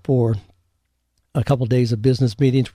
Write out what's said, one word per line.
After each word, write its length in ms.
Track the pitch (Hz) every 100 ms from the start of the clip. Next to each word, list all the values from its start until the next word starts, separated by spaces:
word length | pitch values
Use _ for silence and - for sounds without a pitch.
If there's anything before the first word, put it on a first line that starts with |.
for 320 | - 127 117 104 - _ _ _ _ _ _ _ _ 131
a 80 |
couple 200 | - 127
of 60 | 117
days 220 | 127 117
of 100 | 113
business 380 | 127 123 127 104
meetings. 280 | 135 131 117